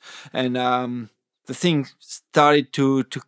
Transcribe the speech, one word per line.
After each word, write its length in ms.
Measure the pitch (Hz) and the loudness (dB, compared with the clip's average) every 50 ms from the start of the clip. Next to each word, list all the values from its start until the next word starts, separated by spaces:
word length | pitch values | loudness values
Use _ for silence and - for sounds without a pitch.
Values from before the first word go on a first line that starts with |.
| _ - - - - - - | _ -20 -20 -20 -20 -12 -6
and, 240 | - 131 127 123 127 | -4 -4 -4 -2 -2
um, 520 | 127 123 123 123 123 120 123 123 113 107 _ _ _ _ _ _ _ | -2 0 0 0 -2 -4 -8 -10 -10 -12 _ _ _ _ _ _ _
the 80 | - 131 | -10 -8
thing 340 | - - 175 160 147 131 - _ _ | -2 0 0 2 0 -2 -4 _ _
started 760 | - - - - _ _ - 160 147 147 147 147 139 - - | -18 -16 -16 -16 _ _ 2 4 4 6 4 2 0 -2 -2
to, 300 | - 139 135 135 135 127 | 0 0 2 2 0 -2
to 160 | - - - - | -4 -8 -14 -12